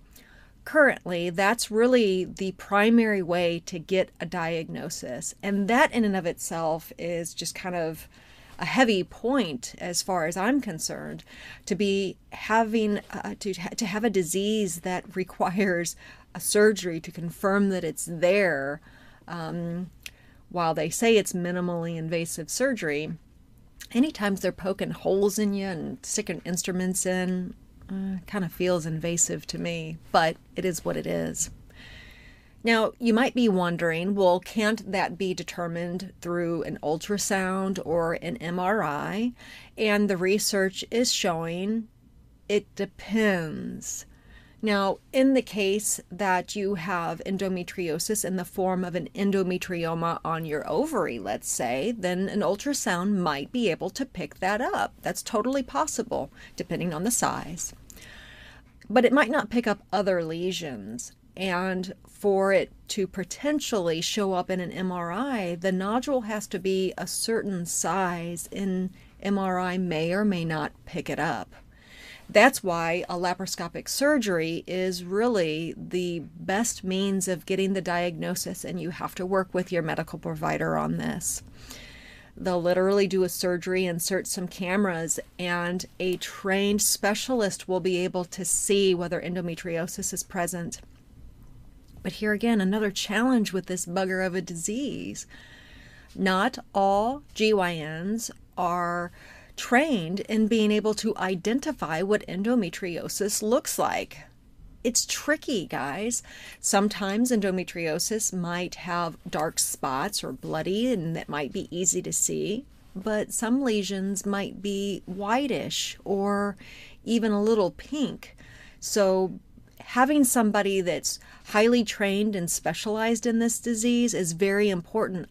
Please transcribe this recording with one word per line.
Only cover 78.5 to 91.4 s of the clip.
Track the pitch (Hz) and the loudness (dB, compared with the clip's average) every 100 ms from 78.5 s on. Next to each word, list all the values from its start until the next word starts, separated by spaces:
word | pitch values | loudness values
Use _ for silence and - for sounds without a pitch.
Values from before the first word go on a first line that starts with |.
| 190 - | -6 -6
and | 175 | -6
you | 165 | -6
have | 156 - - | -6 -8 -6
to | 185 | 0
work | 190 190 180 | 0 0 -2
with | 180 | 0
your | 175 | -2
medical | 160 151 165 160 | -2 -2 -4 -6
provider | 170 156 156 156 160 160 | -8 -4 -2 0 0 0
on | 156 165 | 0 -2
this. | 156 151 - - - - - - - - - - - - | -2 -4 -4 -6 -8 -20 -18 -16 -18 -20 -20 -20 -20 -8
They'll | 185 180 | -2 0
literally | 170 180 185 202 196 | 2 4 4 4 4
do | 185 | 2
a | 180 | 0
surgery, | - 185 175 185 185 185 | 0 0 0 0 0 0
insert | 170 - 190 - | 0 0 -2 -2
some | - 180 | -4 -6
cameras, | - 180 190 202 170 165 - - - | -6 -2 2 2 0 -2 -2 -4 -6
and | 180 175 175 180 - - | -2 0 0 -2 -6 -4
a | 185 175 | -2 -2
trained | - - 196 196 202 208 | -6 -6 0 2 4 2
specialist | - - 196 214 - 254 196 - - | 2 2 2 0 0 0 0 -2 -2
will | 185 | 0
be | 180 175 | 2 0
able | 180 185 175 | 0 -2 -4
to | - 180 | -6 -2
see | - - 202 196 175 | 0 2 4 6 4
whether | 175 170 | 0 -4
endometriosis | 170 180 175 165 180 165 170 - 190 | -4 -4 -4 -6 -4 -4 -4 -4 -6
is | 185 | -4
present. | - 190 175 180 170 - - - - - - - | -6 -4 -2 -2 -6 -10 -16 -20 -20 -20 -20 -20